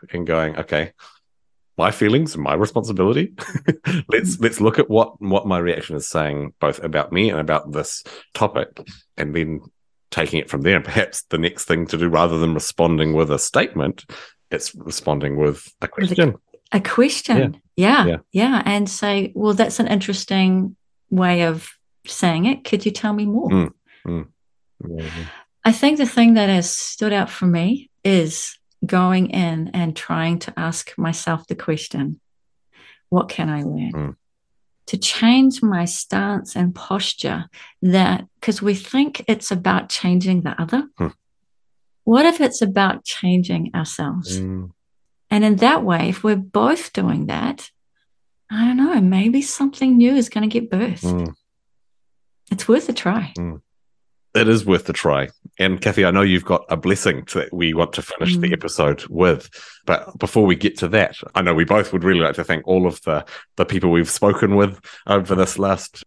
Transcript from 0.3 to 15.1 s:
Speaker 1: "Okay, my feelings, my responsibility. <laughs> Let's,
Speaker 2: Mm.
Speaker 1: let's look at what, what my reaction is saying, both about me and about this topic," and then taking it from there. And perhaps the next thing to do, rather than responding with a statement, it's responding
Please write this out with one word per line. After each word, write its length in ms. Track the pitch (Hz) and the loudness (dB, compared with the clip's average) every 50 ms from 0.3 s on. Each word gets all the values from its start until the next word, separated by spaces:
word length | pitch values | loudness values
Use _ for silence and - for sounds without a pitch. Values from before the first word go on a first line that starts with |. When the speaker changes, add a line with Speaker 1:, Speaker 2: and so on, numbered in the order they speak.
| 80 80 80 78 78 | -2 0 0 -2 -4
Speaker 1:
"Okay, 360 | 80 80 - 82 73 80 90 - _ - - _ _ _ _ _ _ _ _ _ _ _ _ _ | -8 -6 -4 -2 -2 -2 -4 -8 _ -20 -20 _ _ _ _ _ _ _ _ _ _ _ _ _
my 140 | - 80 98 | -2 0 0
feelings, 460 | 110 - 110 104 113 139 165 151 - | 0 0 0 2 2 2 0 -2 -4
my 180 | 82 71 69 71 | -6 -4 -2 0
responsibility. 800 | 82 107 104 - 120 104 - 104 92 92 98 117 139 170 214 - | 0 -2 -2 -2 -4 -4 -4 -2 0 2 2 2 0 -2 -4 -6
<laughs> 320 | - - - - - - - 156 - - - 185 170 - - | -12 -14 -10 -10 -4 -4 -4 -4 -2 -4 -4 -4 -4 -2 0
Let's, 280 | - 117 104 92 - | -2 0 0 -2 -4
Speaker 2:
Mm. 60 | - 113 | -2 -2
Speaker 1:
let's 180 | 117 113 - | -2 0 2
look 180 | 104 110 110 - | 0 2 2 2
at 100 | - - | 0 2
what, 320 | 107 113 113 107 - _ | 2 2 2 2 -2 _
what 260 | 104 98 95 98 - | -4 -2 -2 0 0
my 120 | 104 92 87 | 0 -2 0
reaction 380 | 85 87 85 76 - - 80 | 0 -2 -2 -4 -6 -8 -10
is 120 | 73 69 - | -10 -8 -4
saying, 460 | - 82 78 73 73 73 71 64 - _ | -4 -2 -2 -2 -4 -6 -8 -10 -6 _
both 220 | - 73 69 - - | -2 -2 -2 -2 -6
about 300 | 80 78 78 71 - 82 | -4 -2 -2 -2 -2 0
me 160 | 90 104 110 | 0 0 0
and 80 | 90 78 | 0 -2
about 320 | 78 78 78 76 - - 71 | -2 0 0 -2 -2 -4 -6
this 300 | 76 76 - - - - - - - - _ - | -6 -6 -6 -10 -12 -14 -18 -20 -20 -20 _ -4
topic," 480 | - 113 - - - - - _ - - - - - _ _ _ - | -4 -4 -2 -2 -4 -6 -6 _ -18 -20 -20 -20 -20 _ _ _ -8
and 160 | 76 76 76 | -8 -4 -4
then 240 | 85 82 78 80 73 - - _ _ _ _ _ _ _ _ | -4 -4 -4 -6 -10 -12 -16 _ _ _ _ _ _ _ _
taking 280 | - - 82 - - 80 | -4 -2 -2 -2 -2 -4
it 100 | 69 - | -4 -4
from 140 | - 71 69 | -6 -2 2
there. 140 | 87 98 | 2 2
And 80 | 85 73 | 2 0
perhaps 380 | - - 110 98 - - - - _ | 0 -2 -2 -2 -2 -4 -10 -8 _
the 100 | - 80 | -4 -2
next 260 | 82 85 - - - | -2 -2 -2 -4 -2
thing 200 | - 87 82 85 78 | -2 -2 -2 0 -2
to 100 | - 80 | -2 -2
do, 100 | 85 87 | 0 2
rather 300 | 80 78 85 85 82 80 | 2 2 2 2 2 2
than 160 | 82 82 80 | 0 0 0
responding 580 | 78 - - - - 85 85 80 78 78 78 78 | -2 -4 -4 0 0 2 2 4 2 2 2 2
with 180 | 78 80 73 | 2 2 0
a 80 | 73 71 | 0 -2
statement, 640 | - - - - - - - 80 71 - - - - - - - - - _ _ _ _ | -4 -2 0 0 0 0 -2 -4 -4 -4 -4 -8 -14 -20 -20 -20 -20 -20 _ _ _ _
it's 240 | - - - - - | -8 -8 -8 -10 -12
responding 600 | - - - 85 - - - | -14 -14 -12 -10 -6 -4 -2